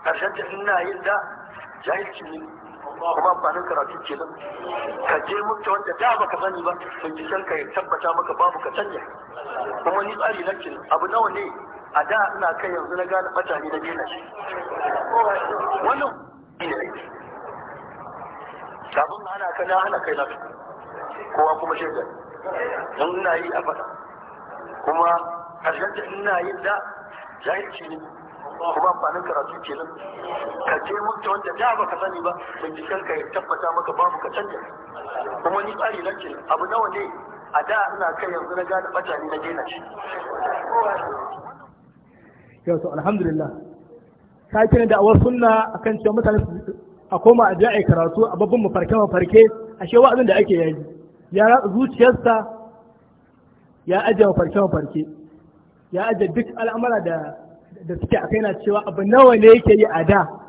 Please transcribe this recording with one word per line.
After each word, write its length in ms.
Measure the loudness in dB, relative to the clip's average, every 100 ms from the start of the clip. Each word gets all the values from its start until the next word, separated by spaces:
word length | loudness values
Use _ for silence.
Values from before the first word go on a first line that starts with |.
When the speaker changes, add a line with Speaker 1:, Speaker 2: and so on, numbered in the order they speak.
Speaker 1:
ƙarshen 300 | -2 -2 -4 -6
ta 80 | -10
ina 360 | -6 -2 0
yin 200 | -2 -6
da 120 | -2 -4 -4 -14 -18 -18 -18 -14
jahilci 400 | -6 -6 -6 -12
ne. 160 | -14 -14 -14 -18 -20 -18 -16 -8
Kuma 300 | -4 0 0
amfanin 320 | 0 -2 -4
karatu 340 | -4 -4 -4 -8
ke 120 | -12 -10
nan. 140 | -10 -12 -14 -12 -10 -8 -8 -8 -2
Ka 80 | -2 -2
je 100 | -6
mutu 280 | -4 -6 -2
wanda 220 | -2 -2 -2
da 200 | 0 2
baka 200 | 0 -2
sani 200 | -4 -4
ba, 120 | -4 -4 -10 -10
binciken 420 | -10 -10 -6 -6 -4
ka 100 | -6
ya 100 | -4
tabbata 420 | -6 -4 -4 -2 -2
maka 180 | -2
babu 260 | 2 2 2
ka 100 | -8
canja. 280 | -6 -6 -6 -12 -18 -18 -16 -12 -8 -6 -4
Kuma 200 | -2 -2
ni 100 | -2 -2
tsari 280 | -4 -2
na 100 | -6
kenan. 300 | -6 -10 -14 -4
Abu 180 | -2 0
nawa 220 | 0 0
ne 140 | -2 -8 -12 -16 -18 -4
a 100 | -2
da 160 | 0 0 0
ina 200 | 0 -4 -2
kai 140 | -6
yanzu 240 | -6 -6 -6
na 100 | -2
gane 240 | -2 -2
ɓata 280 | -4 -4 -6
ne 80 | -6
na 100 | -8
daina 260 | -6 -8 -8
shi. 140 | -10 -14 -14 -12 -10 -10 -6 -4 -4 0 2 2 0 -4 -4 -4 -2 0
Wannan 260 | 0 -2 -6 -18 -20 -20 -12
shi 80 | -8
ne 80 | -6
aiki. 280 | -8 -12 -16 -18 -18 -16 -16 -16 -16 -18 -18 -18 -18 -16 -16 -16 -18 -16 -18 -18 -8
Kafin 360 | -4 -2 -4 -12
hana 220 | -8 -8 -6
ka 80 |
na 160 | 0 0
hana 200 | 0 -2
kai 160 | -4 -4
na 100 | -4
tu. 100 | -8 -16 -18 -18 -18 -16 -14 -14 -14 -10 0
Kowa 200 | 2 2
kuma 160 | -2 -4
shaida. 260 | -4 -6 -8 -12 -18 -14 -10 -6 -6 -6 -10 -4
Don 200 | -4 -2
ina 160 | 0 -2
yi 140 | -2
a 100 | -4
faɗa. 240 | -4 -6 -10 -14 -18 -20 -20 -20 -18 -18 -16 -8
Kuma 260 | -4 0 2 2 -2 -12 -14 -8
ƙarshen 340 | -6 -4 -6
ta 100 | -8
ina 360 | -10 -6 -2 -2
yin 200 | -2 -6
da 120 | -4 -4 -6 -16 -18 -18 -18 -12
jahilci 440 | -6 -6 -6 -12 -14
ne. 100 | -16 -16 -20 -20 -18 -16 -8
Kuma 320 | -4 0 0
amfanin 340 | 0 -4 -4
karatu 360 | -6 -6 -6 -10
ke 120 | -12 -12
nan. 120 | -12 -14 -16 -14 -12 -10 -10 -8 -4
Ka 120 | -4 -4
je 80 |
mutu 360 | -6 -4 -6 -4
wanda 220 | -6 -6 -2
da 180 | -2 0
baka 200 | -4 -4
sani 220 | -6 -4
ba, 120 | -6 -6 -12 -12
binciken 400 | -12 -12 -8 -8 -6
ka 80 |
ya 120 | -8 -6
tabbata 380 | -8 -4 -4 -2 -4
maka 180 | -4
babu 240 | 0 0 0
ka 100 | -8
canja. 300 | -8 -8 -10 -14 -18 -18 -16 -12 -8 -8 -4
Kuma 180 | -2 -2
ni 100 | -4 -4
tsari 260 | -4 -4
na 80 | -8 -8
kenan. 260 | -12 -14 -4
Abu 160 | -2 0
nawa 220 | -2 -2
ne 140 | -4 -8 -10 -16 -20 -4
a 80 | -4
da 160 | 0 0 -2 -2
ina 180 | -4
kai 160 | -4 -6
yanzu 240 | -8 -8 -8
na 80 |
gane 240 | -4 -4 -4
ɓata 240 | -6 -6 -8
ne 80 | -6
na 80 | -8
daina 300 | -8 -8 -8
shi. 140 | -12 -14 -14 -12 -10 -10 -6 -4 -4 -2 0 0 -2 -6 -8 -10 -12 -16 -20 -20 _ _ _ _ _ -20 -20 -20 -12 -2
Speaker 2:
Yau 120 | -2
to 120 | -2
alhamdulillah. 580 | -2 0 0 0 -2 -4 -8 -18 -20 -20 -20 -20 _ _ _ _
Ka 140 | 4 8
kira 180 | 8 8
da 100 | 8
awar 200 | 10 10
sunna 500 | 8 6 6 6 2
akan 240 | -2 -2 0
cewa 120 | 2
mutane 260 | 2 4 2 0 -6 -10
su 80 | -12 -16 -20 -4
a 80 | 4
koma 260 | 8 10 8
a 60 | 6
je 100 | 4
a 120 | 4
yi 60 | 4
karatu 400 | 4 4 4 2
a 100 | 2
babban 240 | 2 4
mafarke 320 | 2 0 2
mafarke, 520 | 4 4 2 6 10 10 8 -14 -10
ashe 180 | 4 8
wa'azin 280 | 8 8 6
da 80 | 6
ake 180 | 6
yayi. 220 | 4 2 0 -8 -16 -20 _ -4
Ya 160 | 4 8
ratsa 200 | 8 6
zuciyarsa, 640 | 2 0 6 6 8 4 2 0 -12 -18 -20 -20 _ _ _ _ _ _ _ _ _ 0
ya 160 | 2 2
ajiye 220 | 6 6
mafarke 320 | 6 2 4
mafarke, 480 | 2 0 -2 -4 -6 -10 -20 -20 _ _ _ _ _
ya 140 | -4 0
ajiye 220 | 0 0 0
duk 100 | -4 -4
al'amura 400 | -4 -2 0 0
da, 160 | 0 -4 -6 -12 -20 -20 _ -18 -10
da 80 | -6
suke 180 | 2 2
a 100 | 2
kai 120 | 0
na 120 | 0 -2
cewa 240 | 0 0 0
abu 160 | -2
nawa 320 | 4 10 10 12
ne 100 | 12
yake 260 | 10 10 6
yi 60 | 6
a 180 | 4
da 240 | 4 4 2 -4